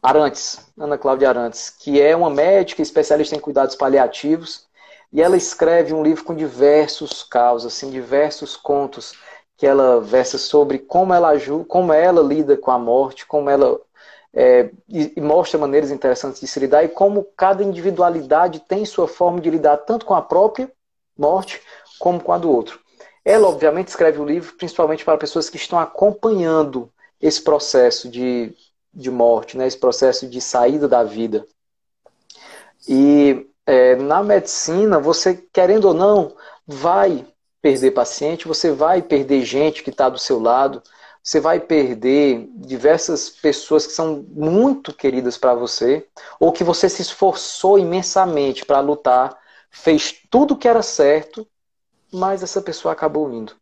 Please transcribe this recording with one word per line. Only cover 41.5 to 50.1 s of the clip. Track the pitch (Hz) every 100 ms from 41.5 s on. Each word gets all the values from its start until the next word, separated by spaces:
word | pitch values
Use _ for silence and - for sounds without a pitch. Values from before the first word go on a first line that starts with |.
| 165
perder | - 160 127 117 123 139 143 117 107 -
diversas | 131 127 135 160 - 156 -
pessoas | _ 151 139 - 156 151
que |
são | - 160 147 -
muito | 151 156 185 262 277 -
queridas | - 135 127 123 120
pra | 131
você, | 120 120 - 117 147 - - - -
ou | 165
que | -
você | 175 165 185
se | -
esforçou | 175 - 196 - - - 190 202
imensamente | 175 185 175 196 180 156 139 131 -
pra | 139
lutar, | 143 147 135 127 131 - _ _ _
fez | - - 151 -